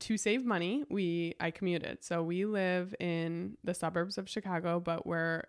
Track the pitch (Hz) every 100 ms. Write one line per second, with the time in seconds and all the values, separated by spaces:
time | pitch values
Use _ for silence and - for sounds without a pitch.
0 | - 220 214 233 247 190 175 254 294 202
1 | 180 170 170 - 165 165 190 175 - -
2 | - 170 165 175 208 208 185 180 180 -
3 | 175 165 165 170 190 226 - 180 165 170
4 | 175 185 190 - 196 175 175 170 175 165
5 | - 170 165 165